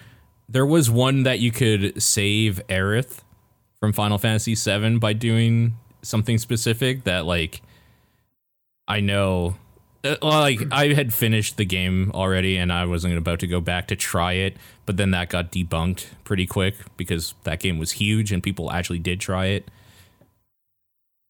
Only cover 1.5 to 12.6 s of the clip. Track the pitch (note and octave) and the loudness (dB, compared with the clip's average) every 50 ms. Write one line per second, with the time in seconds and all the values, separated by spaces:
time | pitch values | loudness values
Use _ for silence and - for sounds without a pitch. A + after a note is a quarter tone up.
1.5 | A2+ - C3 A2+ G#2+ G2+ G2 G2+ - - - - - A2 G2+ G2+ G#2 G#2+ A2 G#2+ | 2 2 2 4 4 4 2 0 -2 -2 -2 0 0 2 2 2 2 2 2 2
2.5 | G2 F2+ - - F#2 F#2 F#2+ G2 G#2+ A#2 C3+ - - - - _ _ _ _ _ | 0 -2 -4 -4 -2 0 0 2 0 0 -2 -4 -8 -16 -20 _ _ _ _ _
3.5 | _ _ _ _ _ _ - G#2+ G#2 - G#2 G#2 G#2 G2+ - A2+ A2 A2 - A#2 | _ _ _ _ _ _ -2 0 0 0 0 0 0 0 0 0 0 0 0 -2
4.5 | A2+ A2 - A2 G2 G#2 G#2+ A2 A#2 A#2 A2+ G#2+ G#2+ A2 A#2 A#2 A2+ A2+ A2+ A2+ | -2 -2 0 0 0 2 2 2 2 2 2 0 0 0 0 2 2 4 4 4
5.5 | A#2 A#2 A#2 A#2 A2+ - - _ - _ - - - A2+ G#2+ - A#2 A2 - - | 4 4 2 2 0 -4 -10 _ -20 _ -10 -4 -2 -2 0 0 0 -2 0 -2
6.5 | B2 A2+ - A#2+ A2+ A#2 C3+ B2+ C3 C3+ B2 G2 F2+ F#2 D#2+ E2 F2+ F2 D#2+ D#2 | -2 -2 0 0 0 0 0 -2 -2 -2 -2 -2 -2 0 0 0 0 0 0 -2
7.5 | - - - - - _ _ _ _ _ _ _ _ _ _ _ _ _ _ _ | -6 -10 -18 -20 -20 _ _ _ _ _ _ _ _ _ _ _ _ _ _ _
8.5 | _ _ _ _ _ _ _ - G#2 G#2 G2+ G2+ G2+ G2+ G2 F#2+ F#2 F#2 F2 E2+ | _ _ _ _ _ _ _ -4 -2 0 0 0 2 2 2 2 2 0 0 -2
9.5 | F2+ - - _ _ _ _ _ _ _ - C#3 D3 - - D#3 D#3 D#3 D3 C#3+ | -4 -6 -10 _ _ _ _ _ _ _ -4 -4 -2 -2 0 2 2 4 4 4
10.5 | C3 G#2 - D3 - C3+ D3 D3 D3 D3 C#3 A#2+ A2 - A#2+ A2+ A2 A2 G#2 - | 2 0 -2 -2 0 2 4 4 4 4 2 0 0 0 2 2 2 2 0 0
11.5 | - - G#2 F#2 F#2 F#2 F2+ F#2 F#2 F#2 F#2 F#2+ - - F#2+ F#2+ F#2+ F#2 F#2 F#2+ | -2 -2 -2 0 0 0 0 0 2 2 0 0 0 0 0 0 2 2 2 2
12.5 | F#2+ F#2 | 0 0